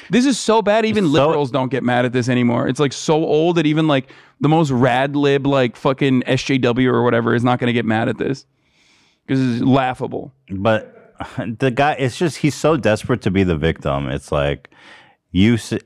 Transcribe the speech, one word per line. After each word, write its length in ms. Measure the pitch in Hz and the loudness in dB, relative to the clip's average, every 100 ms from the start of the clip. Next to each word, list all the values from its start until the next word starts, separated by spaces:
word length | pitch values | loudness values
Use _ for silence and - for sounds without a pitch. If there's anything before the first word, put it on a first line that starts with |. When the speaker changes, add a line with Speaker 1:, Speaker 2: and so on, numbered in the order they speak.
| - | -2
Speaker 1:
this 160 | 214 277 | 0 2
is 120 | 226 | 0
so 240 | - 220 | 0 0
bad 240 | 202 220 220 | 2 2 0
even 200 | 214 165 | 0 2
Speaker 2:
So 60 | |
Speaker 1:
liberals 400 | 135 151 156 135 | 2 2 2 -2
don't 200 | 131 127 | -2 -2
get 120 | 127 | -2
mad 200 | 120 123 123 | 0 0 0
at 60 | |
this 140 | 127 120 | 0 0
anymore. 400 | 123 120 120 131 | 0 2 0 -2
It's, 120 | 127 | -2
like, 120 | 143 | -2
so 220 | - - 156 | -2 -2 0
old 400 | 160 151 170 170 | 2 0 2 0
that 100 | 151 | 0
even, 220 | 156 156 | 0 2
like, 220 | 139 - - - - | 0 -2 -18 -20 -2
the 80 | 143 | 2
most 220 | 160 147 | 2 2
rad 440 | 123 123 123 143 143 | 2 2 2 0 0
lib, 320 | 143 139 139 | 0 2 2
like, 280 | 139 123 - | 0 0 -2
fucking 460 | 147 135 139 127 123 | -4 0 0 0 0
S 160 | 131 | -2
J 140 | - 131 | 0 0
W 320 | 123 120 127 | 0 2 2
or 120 | 117 | 2
whatever 300 | 120 117 117 | 2 0 0
is 100 | 117 123 | 0 0
not 140 | 123 | 0
gonna 120 | 123 | 0
get 120 | 117 110 | -2 0
mad 240 | 110 123 | -2 -2
at 80 | 110 | -4
this 280 | - 135 - _ _ _ _ _ _ _ - | -6 -6 -12 _ _ _ _ _ _ _ -4
'cause 120 | 135 | -2
it's 220 | 127 117 | 0 0
laughable. 720 | 131 135 127 123 113 98 - _ - | 2 2 0 -4 -8 -10 -14 _ -12
Speaker 2:
But 460 | 95 110 107 - - - - | -2 0 0 -2 -20 -20 -18
<laughs> 400 | - - 101 107 | -14 -10 -8 -2
the 120 | 131 | -2
guy, 220 | 131 143 | 0 0
it's 240 | 131 127 - | 0 -4 -2
just, 200 | 170 - | -4 -2
he's 180 | 147 - | -4 0
so 200 | 147 156 | 0 2
desperate 460 | 104 107 - 120 | 0 0 -2 -2
to 100 | 104 | 0
be 120 | 95 | 0
the 120 | 92 78 | 0 0
victim. 520 | 80 - 76 69 67 | 0 -2 -4 -4 -4
It's 220 | 69 - | -8 -4
like, 360 | 73 71 71 - _ - - _ _ _ | -2 -2 -4 -10 _ -20 -20 _ _ _
you 220 | 92 107 | 2 2
s-, 200 | 113 - 110 | 2 -2 -6